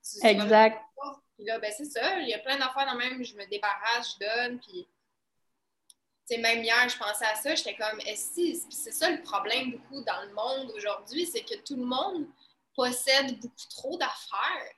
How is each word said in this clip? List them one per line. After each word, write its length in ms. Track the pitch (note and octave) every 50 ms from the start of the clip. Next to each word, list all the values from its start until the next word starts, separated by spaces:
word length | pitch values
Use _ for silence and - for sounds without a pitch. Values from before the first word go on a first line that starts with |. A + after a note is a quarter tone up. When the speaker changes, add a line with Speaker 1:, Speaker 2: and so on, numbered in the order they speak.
| -
Speaker 1:
Tu, 120 | - - -
tu 40 |
vas 80 | - A3+
Speaker 2:
Exact. 180 | G3+ G3 G#3 G#3
Speaker 1:
le 20 |
mettre 440 | G#3+ G#3+ A3 A3 A3 - - - _
pas. 240 | - C#4+ D4 C#4+ - _ _ _
Puis 100 | - G#3
là, 120 | G#3 A3+ A3+
ben, 140 | G#3+ G#3+ G#3
c'est 80 | - D4
ça. 320 | C#4+ - A#3 B3 E4 F#4+ F4+
Il 80 | D4 A#3+
y 60 | G#3+
a 40 | G#3
plein 180 | G#3+ C4 C#4 C#4
d'affaires 280 | C4 B3+ C4 C4+ C#4
dans 100 | C4+ B3 A#3+
même, 240 | A#3+ B3+ C4 B3+ B3
je 100 | - -
me 140 | G#3 G3 G3
débarrasse, 640 | G#3 G#3 G#3 G#3 G3 - G3+ A3+ A#3 A#3+ - - - -
je 60 | G3
donne, 320 | G#3 A3+ A#3+ B3 B3 B3 B3
puis 260 | - G#3 F#3+ F3+ F3 _ _ _ _ _ _ _ _ _ _ _ _ _ _ _ _ _ _ _ _ _ - _ _ _ _ _ _ -
tu 80 | A#3+
sais, 40 | A#3
même 220 | A3+ A3+ A#3 A#3
hier, 260 | A3+ A3+ A#3 A#3+ B3 A#3+
je 80 | -
pensais 280 | - A3+ G#3 G#3 - A#3+ G#3+
à 40 | G#3+
ça, 200 | G#3+ - C#4+ D#4+
j'étais 200 | D#4 - A3+ G#3
comme, 260 | - G#3+ G#3+ G#3+ G#3+ -
est-ce 220 | G#3+ G#3+ G#3 - -
que 60 | -
c'est, 320 | E4+ F4 D#4+ - - - -
c'est 220 | - - - A4+
ça 180 | - - - F4+
le 100 | D#4+ -
problème 500 | - - G#3 G3 F#3+ G#3 A#3 C4 C4 B3
beaucoup 300 | A#3 - - - C#4 - A#3+
dans 180 | - - - G3
le 60 | G3+ G3+
monde 380 | G#3 A3 B3+ C4+ C4+ C4+ A#3 G#3+
aujourd'hui, 500 | G#3 G3+ G#3 G3 G3 - - B3+ D#4+ F4
c'est 160 | E4 - G#4+
que 140 | - - A3+ -
tout 140 | - - C#4+
le 80 | B3 B3
monde 420 | B3 B3+ C4 E4 G4 F#4+ E4 D4 - - _ _ _ _ _ _ _ _
possède 640 | - B3 B3 B3 - - C4+ C4 C#4 C#4 C4 A#3+ -
beaucoup 260 | - A#3+ _ - - -
trop 300 | - - - - E4+ -
d'affaires. 760 | G4+ - - - - - G3 G3 A#3 D#4 F#4 D#4 - - -